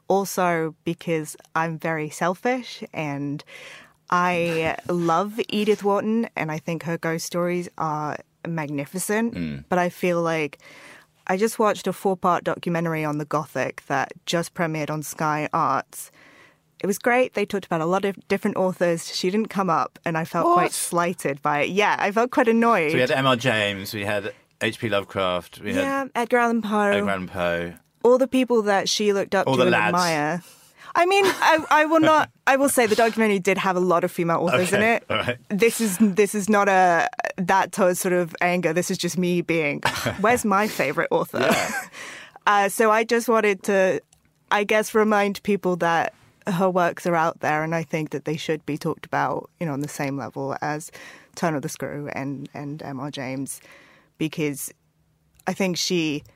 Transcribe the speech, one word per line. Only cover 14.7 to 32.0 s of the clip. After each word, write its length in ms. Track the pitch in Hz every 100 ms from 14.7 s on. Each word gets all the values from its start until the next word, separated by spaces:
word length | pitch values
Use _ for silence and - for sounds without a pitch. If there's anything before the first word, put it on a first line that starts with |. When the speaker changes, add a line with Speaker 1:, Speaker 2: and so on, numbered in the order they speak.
| 156 147
Speaker 1:
on 120 | 156
Sky 460 | 147 - 156 151 151
Arts. 600 | 165 143 131 - - - _ - - - _ _ -
It 80 | 185
was 120 | 202
great. 340 | 254 247 254
They 100 | -
talked 220 | 202 202 -
about 140 | 165
a 60 | 160
lot 180 | 190
of 120 | 196 190 _
different 280 | 190 208 -
authors. 560 | 185 175 175 170 -
She 160 | - 185
didn't 180 | 214 208
come 200 | 190 190
up, 300 | 151 - -
and 120 | 170 160
I 80 |
felt 220 | 165 170 339
Speaker 2:
What? 80 |
Speaker 1:
quite 180 | 349 160
slighted 720 | - - 175 175 175 - 143
by 200 | 151 147
it. 80 | 143
Yeah, 260 | 185 202 151
I 140 | 196
felt 180 | 208 247
quite 160 | - 233
annoyed. 440 | 226 233 214 156
Speaker 2:
So 20 |
we 60 | 135
had 100 | 127
M 160 | 143 135
R 80 |
James, 580 | 123 127 110 101 98 101
we 120 | 107
had 280 | 101 104 101 - _ _
H 180 | 110 113
P 100 | 113
Lovecraft, 720 | 101 95 101 92 90 - -
we 100 | 104
had 80 | 95
Speaker 1:
Yeah, 220 | 277 277 262
Edgar 220 | 226 233 247
Allan 240 | 233 233
Poe. 280 | 208 208 202
Speaker 2:
Edgar 180 | 202 202
Allan 160 | 190 90
Poe. 440 | 92 87 85 87 85 _ _
Speaker 1:
All 140 | 233 247
the 100 | 269
people 340 | 262 247 240
that 260 | 208 196 180
she 240 | - 208
looked 220 | 196 -
up 140 | 196 135
Speaker 2:
All 60 |
Speaker 1:
to 40 | 127
Speaker 2:
the 60 |
Speaker 1:
and 80 | 123
Speaker 2:
lads. 160 | 117 107
Speaker 1:
admire. 540 | 175 175 156 151 170 - - _ _ - -
I 60 |
mean, 200 | 349 392 392
I, 360 | - - 320 294
I 140 | 302 311
will 140 | 320